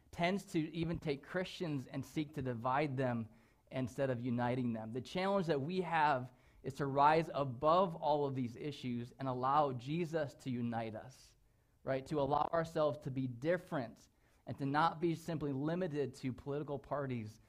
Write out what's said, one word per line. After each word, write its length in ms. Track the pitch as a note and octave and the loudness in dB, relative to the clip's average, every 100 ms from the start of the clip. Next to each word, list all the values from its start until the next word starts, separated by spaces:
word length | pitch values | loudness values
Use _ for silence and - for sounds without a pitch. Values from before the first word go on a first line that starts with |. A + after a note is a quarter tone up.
| _ | _
tends 320 | - F3 G3 | -2 0 0
to 300 | - F3 D#3 | -2 -2 -2
even 240 | D#3+ E3 E3+ | -2 -4 -2
take 280 | D#3+ C#3+ - | -2 -4 -4
Christians 640 | F3+ F#3 - F3 C#3+ B2 | -4 -4 -4 -4 -4 -4
and 120 | C#3+ | -8
seek 300 | C3 - D3 | -6 -4 -4
to 80 | D3+ | -2
divide 540 | C3 A#2 B2 C3 D3+ C3 | -4 -2 0 2 2 0
them 300 | B2+ A#2+ A2 - _ _ _ | 0 0 -4 -10 _ _ _
instead 360 | C3 C3 - C#3 | -4 -4 -2 0
of 120 | B2 | 0
uniting 520 | B2 A#2+ B2 B2+ B2 | 0 0 2 2 0
them. 180 | A2 A2 | -2 -4
The 80 | B2 | -6
challenge 460 | - F3+ F#3+ G3 E3+ | -4 -2 2 2 2
that 140 | D3 | 0
we 200 | C#3 F#3 | 0 -2
have 480 | F3 E3 D3+ C3+ B2+ - - - | 0 4 4 4 -2 -12 -20 -14
is 100 | - | -8
to 120 | - C#3 | -4 0
rise 420 | C3+ D3 D#3+ E3 | 6 6 6 4
above 640 | - C#3+ A#2 D3+ F3 F#3+ E3 | 0 -2 2 4 6 4 2
all 280 | D3+ D3+ | 2 2
of 100 | C#3+ | 2
these 220 | C3+ A#2+ A2+ | 0 -4 -4
issues 520 | D3+ C#3+ B2+ A#2+ A#2+ - | -8 -6 -4 -4 -6 -6
and 100 | C3+ | -4
allow 440 | B2+ B2+ D3 C#3+ | 0 4 4 4
Jesus 640 | B2+ B2 D#3+ E3+ D#3+ C#3 - | 0 -4 -2 0 -2 -2 -4
to 60 | C#3 | -4
unite 440 | B2 A#2+ A#2 A2+ | -2 -2 -2 -4
us, 200 | G#2+ B2 - - _ _ _ _ _ | -6 -12 -18 -20 _ _ _ _ _
right? 220 | - C3+ C3+ | -4 -4 -2
To 140 | D3+ | 0
allow 280 | C3+ D3 - | 2 2 2
ourselves 460 | E3 D#3+ D#3+ D3+ C#3 | 0 0 2 2 2
to 100 | C#3+ | -2
be 160 | C3 C3 | -2 -2
different 680 | A#2 D3+ F3+ F3 D#3+ A2+ - - _ _ _ - | 0 2 0 0 -4 -4 -8 -20 _ _ _ -10
and 100 | C3+ | -4
to 80 | |
not 360 | C#3 C#3+ E3 E3 | 0 4 4 4
be 140 | E3+ | 0
simply 380 | D#3+ - D#3 D3 | 0 -2 -4 -2
limited 600 | C3 D3+ E3+ F#3 D3 C3+ - | -2 0 0 -2 -2 -4 -4
to 100 | C3 | -6
political 460 | A#2 C#3 C#3+ D3 C#3+ | -4 -4 -6 -4 -6
parties 640 | - C#3 C#3 A#2+ G#2+ G#2+ | -4 -4 -2 -4 -6 -12